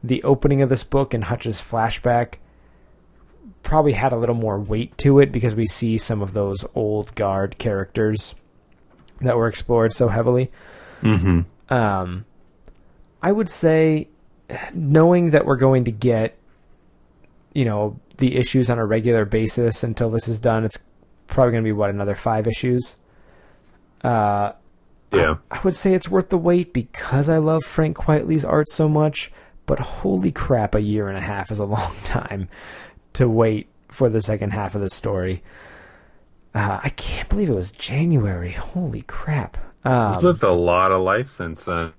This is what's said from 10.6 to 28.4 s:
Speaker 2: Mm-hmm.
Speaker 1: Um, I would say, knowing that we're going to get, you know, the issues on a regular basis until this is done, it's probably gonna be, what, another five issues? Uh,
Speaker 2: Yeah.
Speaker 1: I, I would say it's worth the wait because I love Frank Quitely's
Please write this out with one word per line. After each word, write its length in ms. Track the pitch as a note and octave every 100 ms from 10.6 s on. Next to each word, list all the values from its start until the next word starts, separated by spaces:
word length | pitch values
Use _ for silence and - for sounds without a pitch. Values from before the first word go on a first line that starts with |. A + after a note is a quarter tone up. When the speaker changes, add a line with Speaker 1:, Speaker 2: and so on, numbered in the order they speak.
| - - - -
Speaker 2:
Mm-hmm. 380 | A2 G#2+ F2+ E2+ F2 _ -
Speaker 1:
Um, 520 | C3 G#2+ G2 F#2 F2+ A2 _ _ _ - - - _ - _
I 80 | E3+
would 180 | G#3 G3
say, 580 | - E3 D#3+ D#3+ D#3 - _ _ _ _ - -
knowing 600 | F3+ D3+ D3+ E3 F3+ E3+
that 120 | D3
we're 120 | - C3+
going 260 | C3+ C3
to 60 | A#2+
get, 460 | G#2+ B2 A2+ A2 - _ _ _ - _ _ _ _ _ _ _
you 140 | D3 A#2+
know, 340 | G#2 G#2 - _ -
the 200 | B2+ -
issues 340 | B2 C3+ A#2+
on 80 | A#2+
a 80 | G#2+
regular 400 | A2 A2+ A#2 G#2
basis 580 | A2 A2 - A#2 A2
until 240 | A#2+ A2+ A#2
this 160 | A2+ -
is 140 | A2
done, 240 | A#2+ A2
it's 140 | A2 - _ _ _ _ -
probably 260 | - B2
gonna 100 | A#2
be, 100 | A2
what, 180 | G#2 G#2
another 240 | G2+ G2+
five 320 | G2+ - A2 A2
issues? 500 | A2 B2+ B2 B2 - _ _ - - _ _ _ _ _ _
Uh, 500 | C3 A#2 G#2 G2+ G2+ - _ _ _ _ _
Speaker 2:
Yeah. 240 | F#2 D#2+ D#2 _
Speaker 1:
I, 80 | -
I 20 |
would 120 | F#3+ F3
say 160 | G3
it's 140 | F#3 E3
worth 220 | F#3+ F3+
the 80 | F3+
wait 340 | E3+ F3 F3
because 560 | B2+ A2+ - - C3+ C#3+
I 100 | D#3+
love 260 | D#3 D#3+
Frank 320 | D#3 - D#3+ D#3+
Quitely's 460 | - D3+ - D#3+